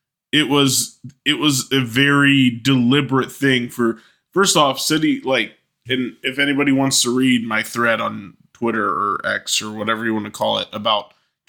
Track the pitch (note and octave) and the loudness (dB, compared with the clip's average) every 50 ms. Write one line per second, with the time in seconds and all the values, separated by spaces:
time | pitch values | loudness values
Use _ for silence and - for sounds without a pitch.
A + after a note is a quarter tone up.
0 | _ _ _ _ _ - - D3 D#3 - C#3+ C#3+ C#3 C3+ A#2+ G#2+ - - - _ | _ _ _ _ _ -2 0 0 2 2 4 4 4 4 2 0 -4 -6 -8 _
1 | - B2 - _ - C#3 D3 - C#3 D3+ C#3+ B2+ C3 - C3+ C3+ B2+ A#2 A2 C3 | -20 -20 -18 _ -4 -2 -2 0 0 0 0 0 -2 0 0 0 0 0 0 2
2 | C#3 C#3+ C#3+ C#3+ C#3 C#3 C#3 C#3 C3 B2 A#2+ A2+ A2 C3+ C#3 B2+ A#2+ A#2+ C3 D3 | 2 4 4 4 4 4 4 4 4 2 2 0 0 2 2 2 4 4 2 2
3 | C#3 B2 C3 C3+ C#3 C3+ - - C#3 C#3 C3 B2 A#2+ A#2+ - - A#2+ A2+ A2 - | 0 0 0 -2 -2 -2 -6 -2 0 0 2 0 -2 -4 -4 -2 -2 -2 -2 -4
4 | _ _ _ _ _ _ - F3 G3 F#3+ - E3 D3+ C3+ C3+ - - - D#3 D#3+ | _ _ _ _ _ _ 0 0 2 2 4 4 4 2 0 -2 -2 -2 0 0
5 | D#3 D#3 C#3 - - B2 C3 A#2+ A2 G#2 - _ _ _ _ _ _ A#2 C3 C3 | 2 0 0 0 -2 -2 0 0 0 -4 -6 _ _ _ _ _ _ -6 -4 -4
6 | B2+ A2+ - _ - C3 B2+ C3+ C#3+ C#3+ C#3+ C3+ C#3+ C#3 C3+ C3+ C3+ C3+ C3 - | -4 -6 -8 _ -8 -8 -4 -2 -2 0 0 0 2 2 2 2 2 2 2 0
7 | - B2 A#2+ C3 C3 C3 B2+ A#2+ A2+ A2+ A2 G#2+ G#2+ - - A#2 A#2+ A#2 A2+ A2 | 0 0 0 2 2 2 2 2 0 -2 -4 -4 -4 -4 -4 -2 0 0 0 0
8 | A#2 A2 G#2+ G#2+ G2 F2+ - _ _ _ _ - A#2 A#2 A2+ A2+ G#2 G2+ E2 D#2 | -2 -4 -6 -8 -14 -16 -20 _ _ _ _ -6 -4 -2 -2 -2 -2 -2 -2 -2
9 | G2+ G2+ G2 - - - G#2 G2+ - - - - G#2+ G#2+ G#2+ G#2+ G#2 A2 A2+ A2 | -2 -2 -4 -4 -4 -4 -4 -4 -4 -4 -6 -4 -4 -6 -8 -6 -4 -4 -4 -2
10 | A2+ A2+ A2 A2 G#2 G#2+ G#2+ - - A2 G#2+ G2+ G2 - - G#2+ G#2 A2+ A2 G#2 | -2 -2 -2 -2 -4 -6 -6 -4 -4 -2 -2 -4 -4 -6 -8 -4 -2 0 0 -2
11 | - - _ _ _ _ _ _ _ | -2 -6 _ _ _ _ _ _ _